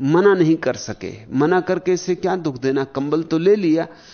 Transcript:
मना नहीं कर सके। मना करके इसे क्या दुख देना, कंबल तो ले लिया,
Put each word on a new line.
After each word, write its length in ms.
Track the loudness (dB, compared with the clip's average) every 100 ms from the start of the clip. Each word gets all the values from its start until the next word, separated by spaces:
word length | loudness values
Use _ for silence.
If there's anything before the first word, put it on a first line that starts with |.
मना 340 | 0 4 6
नहीं 220 | 4 4 2
कर 200 | 0 -4
सके। 500 | -8 -10 -10 -12 -6
मना 340 | 0 2 2
करके 320 | 0 -4 -2
इसे 220 | -2 -2
क्या 220 | -4 -2 -4
दुख 200 | -4 -4
देना, 280 | -2 -2
कंबल 380 | -4 -4 -2 -2
तो 160 | -2 0
ले 180 | 2 2
लिया, 320 | 2 0 -2 -10 -20